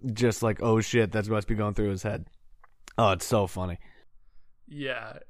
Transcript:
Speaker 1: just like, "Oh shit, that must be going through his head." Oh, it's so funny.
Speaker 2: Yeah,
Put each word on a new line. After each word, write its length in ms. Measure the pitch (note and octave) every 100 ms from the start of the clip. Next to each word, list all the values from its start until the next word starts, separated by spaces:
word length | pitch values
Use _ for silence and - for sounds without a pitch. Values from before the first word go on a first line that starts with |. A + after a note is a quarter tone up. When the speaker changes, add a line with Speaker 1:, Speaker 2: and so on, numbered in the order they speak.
| C3
Speaker 1:
just 300 | G#2+ A#2+ G#2+
like, 160 | A2 G2+
"Oh 180 | A#2 A2
shit, 300 | G#2+ A#2+ G#2
that 160 | A2 G#2
must 180 | A2 -
be 60 |
going 220 | G#2+ G#2 G#2
through 160 | G#2
his 100 | F#2+
head." 240 | A2 B2 - - - - - - - -
Oh, 140 | A2
it's 160 | F2+ -
so 180 | A2 F#2+
funny. 320 | - F#2 E2+ - - - - - - - - -
Speaker 2:
Yeah, 520 | D3 C3+ B2 G#2+ -